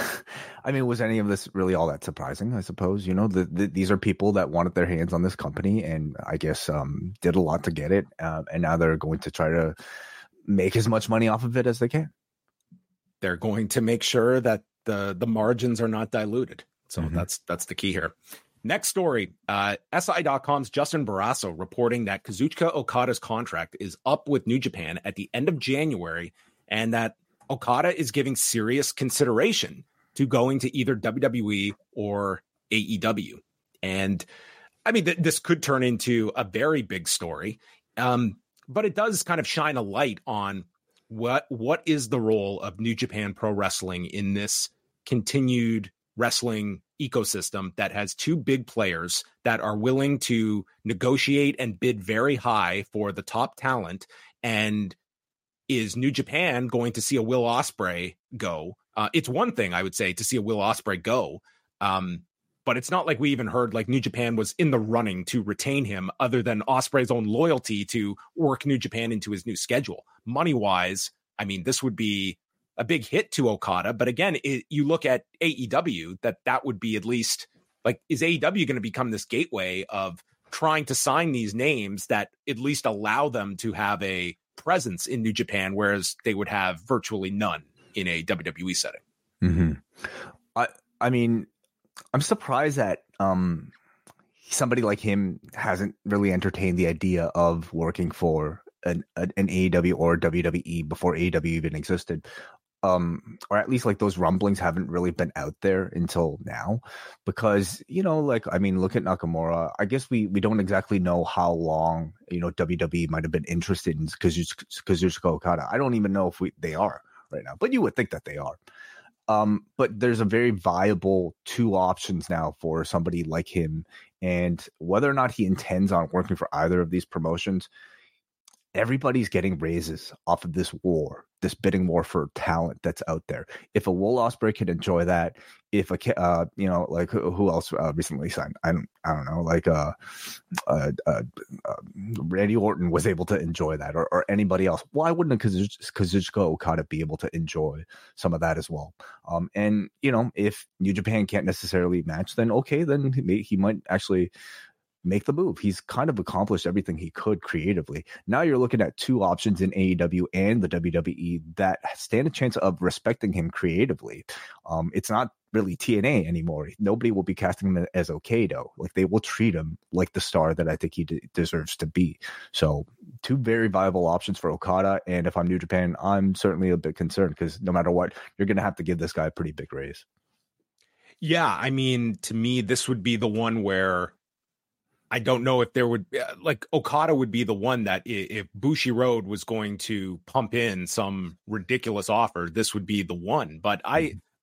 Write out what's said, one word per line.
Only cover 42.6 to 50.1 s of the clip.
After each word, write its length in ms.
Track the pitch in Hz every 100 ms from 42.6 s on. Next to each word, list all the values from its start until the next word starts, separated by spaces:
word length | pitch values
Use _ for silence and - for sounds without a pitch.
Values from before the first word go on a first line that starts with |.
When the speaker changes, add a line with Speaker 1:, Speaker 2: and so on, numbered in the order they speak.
Speaker 2:
of 180 | 101 92
New 140 | 113
Japan 400 | 113 123 104 101
Pro 180 | 95 110
Wrestling 540 | 101 98 - 92 90 90
in 280 | 101 98
this 360 | 101 104 - - - _ _ -
continued 840 | 123 104 143 131 123 117 113 95 - _ -
wrestling 640 | 117 - 120 110 104 92 - -
ecosystem 720 | 139 123 104 101 - 101 95 87
that 140 | 101
has 220 | 101 104
two 220 | - - 165
big 320 | 135 135 120
players 560 | - 101 82 87 - - _
that 160 | 123 113
are 160 | 107 107
willing 440 | 117 131 139